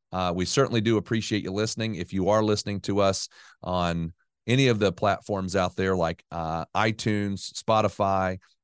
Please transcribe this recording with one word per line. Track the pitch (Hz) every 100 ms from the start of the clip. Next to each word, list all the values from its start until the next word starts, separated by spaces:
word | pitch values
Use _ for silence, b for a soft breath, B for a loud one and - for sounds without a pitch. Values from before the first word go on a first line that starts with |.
| -
Uh, | 90 90
we | 90
certainly | 90 - 135 113
do | 110 107
appreciate | - 110 - 107
you | -
listening. | 98 110 - 110
If | 95 90
you | 95 92
are | 110
listening | 107 104 - 98
to | - 101
us | 98 95 - B B B
on | - 90 87 85 82 - _ _ -
any | 127 131
of | 110
the | 101
platforms | 87 104 95 - 101 95
out | 95 90 -
there | 95
like, | 92 82 82 -
uh, | 82 82 82 -
iTunes, | 95 113 104 113 104 104 98 -
Spotify, | - - 107 107 - 98 95 92 92 b b